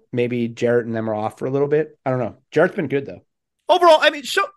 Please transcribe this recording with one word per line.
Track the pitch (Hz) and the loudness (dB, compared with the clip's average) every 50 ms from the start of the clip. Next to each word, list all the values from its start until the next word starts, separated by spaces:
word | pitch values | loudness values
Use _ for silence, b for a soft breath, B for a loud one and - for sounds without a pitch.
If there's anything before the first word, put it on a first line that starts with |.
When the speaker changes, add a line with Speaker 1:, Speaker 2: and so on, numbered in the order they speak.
| _ _ | _ _
Speaker 1:
maybe | - 123 123 120 123 120 117 117 | -4 -4 -2 -2 -2 -4 -4 -6
Jarrett | 113 - 117 117 120 120 110 | -4 -2 0 0 2 0 0
and | 117 113 | -2 -6
them | 110 113 110 | -6 -4 -4
are | 107 | -4
off | 107 107 107 - - | -4 -6 -6 -8 -8
for | - | -6
a | 131 | -4
little | 135 139 143 143 | -2 -2 0 0
bit. | 147 151 151 156 - _ - | 0 0 -2 -4 -10 _ -6
I | 135 | -4
don't | 131 127 | -4 -2
know. | 117 98 - _ _ _ | -4 -6 -8 _ _ _
Jarrett's | - 147 175 175 - | 2 2 2 2 0
been | 214 156 127 | -4 -4 -4
good, | 139 143 117 | -4 -4 -6
though. | 95 87 - - _ _ _ _ _ _ _ _ - | -8 -12 -18 -20 _ _ _ _ _ _ _ _ 0
Speaker 2:
Overall, | 330 359 359 339 311 - | 2 4 6 6 6 6
I | 277 302 | 4 2
mean, | 311 294 262 | 0 -2 -6
show, | - - 392 - - - | -4 -4 -2 -4 -4 -4